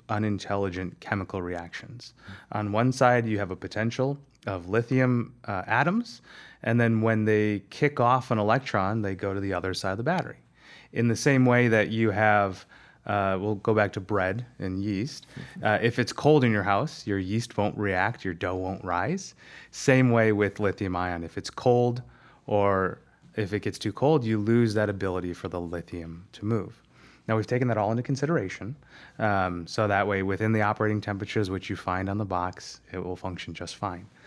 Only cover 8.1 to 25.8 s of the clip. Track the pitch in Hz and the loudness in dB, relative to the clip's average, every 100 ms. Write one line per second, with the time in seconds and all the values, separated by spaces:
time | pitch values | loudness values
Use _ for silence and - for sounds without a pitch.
8.1 | 127 - 110 104 127 - 107 95 110 101 | 4 2 0 2 2 2 0 0 0 -2
9.1 | 95 101 98 98 90 95 92 95 101 123 | -4 -4 -4 -2 -2 -2 -4 -4 -2 -2
10.1 | 180 - - _ _ - - - - 117 | -2 -4 -10 _ _ -20 -20 -8 0 2
11.1 | 113 151 135 127 123 123 110 101 110 113 | 2 4 6 6 6 6 6 4 2 2
12.1 | 98 107 104 98 92 - - - _ - | 4 4 4 2 -2 -14 -20 -20 _ -4
13.1 | 101 98 95 104 104 113 107 101 104 98 | -2 0 0 -2 -2 2 2 2 -2 -2
14.1 | 101 92 107 123 - 95 92 101 98 131 | 0 0 -2 -8 -8 -6 -4 -2 -2 -4
15.1 | - - - - - 110 107 117 113 117 | -8 -16 -16 -16 -4 0 2 2 0 -2
16.1 | - 143 151 123 107 98 101 156 - - | 0 4 6 6 2 2 2 0 -6 -4
17.1 | 98 92 110 117 - 101 - 101 92 101 | -4 -2 -4 -2 -2 -2 0 -2 0 0
18.1 | 113 95 85 92 92 92 95 90 87 104 | -2 -8 -4 -4 -4 -6 -6 -4 -2 -2
19.1 | 190 - - - - - - - 131 127 | -4 -8 -18 -20 -20 -20 -4 2 6 6
20.1 | 117 110 104 101 - 104 92 98 90 90 | 6 4 4 0 0 -2 -2 -4 -2 -4
21.1 | 87 82 - - - 127 120 123 120 - | -4 -8 -10 -10 -2 2 4 2 -2 -8
22.1 | - - - - 104 101 95 95 - _ | -20 -20 -20 -2 2 2 2 0 -4 _
23.1 | _ - - 98 101 107 - 110 - 135 | _ -10 -6 -4 -4 -4 -6 -6 0 2
24.1 | 160 113 110 104 117 117 104 104 98 95 | 2 2 0 2 4 4 2 -2 -2 -4
25.1 | 90 87 87 92 87 85 87 | -4 -4 -6 -8 -6 -6 -8